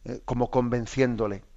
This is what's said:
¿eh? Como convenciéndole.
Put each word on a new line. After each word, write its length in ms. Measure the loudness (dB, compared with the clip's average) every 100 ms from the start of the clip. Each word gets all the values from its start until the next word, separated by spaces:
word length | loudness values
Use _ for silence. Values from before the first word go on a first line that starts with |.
¿eh? 160 | -10 -10 -4
Como 260 | 0 2
convenciéndole. 920 | 2 2 -2 -2 2 2 2 -2 -4 -10